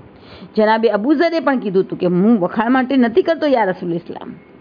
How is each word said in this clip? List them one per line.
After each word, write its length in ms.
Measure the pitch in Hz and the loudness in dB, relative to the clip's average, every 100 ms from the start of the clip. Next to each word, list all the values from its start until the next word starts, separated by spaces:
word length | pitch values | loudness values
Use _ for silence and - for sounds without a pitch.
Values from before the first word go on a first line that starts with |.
| - - - - - - | -20 -20 -20 -20 -8 0
જનાબે 320 | 214 226 220 | 2 2 2
અબુ 260 | 202 240 | 0 0
ઝરે 260 | 294 339 330 | 2 0 0
પણ 180 | 269 269 | -2 -2
કીધું 260 | 196 185 | 0 -2
હતું 140 | 185 - | -2 -2
કે 80 | 180 | -2
"હું 320 | 175 208 233 | 2 2 2
વખાણ 320 | 175 220 220 | 0 -2 0
માટે 260 | 262 254 269 | 0 0 2
નથી 260 | 240 240 | 2 2
કરતો 240 | 349 311 302 | 0 0 0
યા 180 | 254 | 2
રસૂલ 300 | 196 185 175 | 0 -2 -4
ઇસ્લામ, 400 | 170 - - - - - - | -6 -8 -16 -16 -18 -20 -20